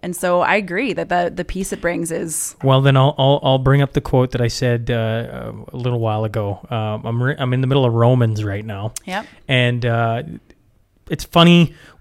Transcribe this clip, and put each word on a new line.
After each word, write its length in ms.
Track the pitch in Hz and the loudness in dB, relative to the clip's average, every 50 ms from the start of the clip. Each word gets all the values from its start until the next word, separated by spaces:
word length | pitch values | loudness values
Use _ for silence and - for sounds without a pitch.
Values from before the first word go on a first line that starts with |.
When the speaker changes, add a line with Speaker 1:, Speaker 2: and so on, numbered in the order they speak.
| - | -8
Speaker 1:
And 100 | 175 180 | -8 -8
so 260 | - - 180 175 175 | -4 -2 0 0 2
I 140 | 170 - 180 208 | 2 2 2 0
agree 360 | 208 175 175 185 262 262 180 | 0 -2 -6 -4 -4 -4 -4
that 160 | - 170 - | -6 -4 -2
the, 220 | 180 175 175 170 - | -2 -2 -2 -2 -4
the 80 | 175 175 | -6 -8
peace 300 | - - 185 196 - - | -8 -6 -8 -6 -8 -8
it 80 | 196 | -6
brings 300 | - 170 175 175 170 160 | -4 -4 -4 -2 -4 -6
is 440 | 160 170 196 165 151 - - - - _ - | -6 -6 -6 -6 -6 -8 -8 -10 -10 _ 2
Speaker 2:
Well, 160 | 135 135 135 | 4 4 4
then 140 | 135 139 131 | 4 4 4
I'll, 200 | 131 131 139 - - | 6 4 4 2 2
I'll, 220 | 135 135 139 143 | 2 2 2 2
I'll 160 | - 139 131 135 | 2 2 0 2
bring 240 | 131 131 135 143 | 2 2 4 4
up 120 | 143 135 - | 2 0 -2
the 80 | 147 | -4
quote 300 | - - - 131 123 127 | -4 0 0 0 0 0
that 80 | - 123 | -2 -2
I 60 | 120 117 | -2 -2
said, 420 | - - 135 123 120 120 117 117 | -2 -2 -2 -2 -2 -2 -2 -2
uh, 600 | 123 117 113 110 110 113 117 - 123 123 120 113 110 104 107 - - | -2 -2 -2 -2 -2 -4 -6 -8 -10 -12 -12 -12 -12 -14 -16 -14 -12
a 20 | |
little 240 | 123 120 127 123 120 | -6 -4 -4 -2 -2
while 260 | 113 110 107 107 110 | -2 -2 -2 -2 -4
ago. 340 | 110 104 113 104 101 101 - - - | -4 -4 -4 -4 -4 -6 -8 -10 -8
Um, 360 | 123 113 110 107 107 110 113 | -6 -6 -4 -4 -6 -6 -6
I'm 180 | 113 117 120 123 | -4 -4 -2 0
re-, 120 | 127 147 - | -2 -2 -2
I'm 160 | 139 127 127 | -2 -2 -2
in 80 | 127 | -2
the 40 | 131 127 | 0 2
middle 180 | 135 143 131 | 2 2 2
of 80 | 123 113 | 2 4
Romans 500 | 117 117 120 127 127 120 113 110 107 107 | 4 4 6 6 4 4 2 0 -2 -4
right 200 | 104 98 104 107 | -4 -6 -6 -8
now. 300 | 110 104 98 101 110 - - _ | -8 -10 -8 -8 -8 -8 -10 _
Speaker 1:
Yep. 200 | - 185 202 220 - - - _ - | -8 -8 -8 -8 -10 -20 -20 _ -2
Speaker 2:
And, 360 | 135 127 123 123 123 120 117 | 0 2 2 2 0 -2 -2
uh, 380 | 123 117 117 117 113 113 117 143 160 - - _ _ - _ _ _ _ _ _ _ _ _ _ - | -2 0 0 0 0 -2 -4 -6 -10 -14 -16 _ _ -20 _ _ _ _ _ _ _ _ _ _ -8
it's 140 | - 147 - | -8 -8 -8
funny 480 | - - 180 170 175 175 170 170 151 - - - - - _ | 0 4 6 8 8 8 6 6 2 0 -10 -20 -20 -18 _